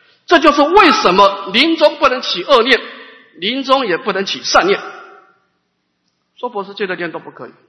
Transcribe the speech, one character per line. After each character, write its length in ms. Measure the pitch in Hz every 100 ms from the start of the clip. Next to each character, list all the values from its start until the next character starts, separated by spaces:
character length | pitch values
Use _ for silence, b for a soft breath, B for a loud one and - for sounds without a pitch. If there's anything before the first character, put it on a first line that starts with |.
| _ _ -
这 140 | 330
就 120 | 302
是 100 | 294
为 300 | 294 392 359
什 220 | - 196
么 380 | 185 196 - 185
临 240 | 214 320 320
终 200 | 302 302
不 120 | 285
能 120 | 254
起 220 | - 185
恶 200 | 208 262
念， 160 | 240 - - - - - _ -
临 280 | 190 262
终 220 | 254 269 233
也 120 | 165
不 140 | 220
能 140 | 190 196
起 180 | 131
善 220 | - 180 170
念。 140 | 196 - - - - _ _ _ _ _ _ _ _ _ _ _ _
娑 140 | 247
婆 140 | 208
世 100 | 190 196
界 100 | 196
的 100 | 175
念 160 | 175
都 60 | 160
不 140 | 143
可 160 | - 123
以 40 | -